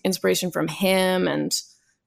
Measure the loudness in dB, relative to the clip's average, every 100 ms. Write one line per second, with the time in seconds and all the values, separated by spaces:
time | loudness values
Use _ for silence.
0 | -4 0 0 0 -2 -2 -4 0 2 2
1 | 2 2 0 -2 -2 -4 -8 _ _ _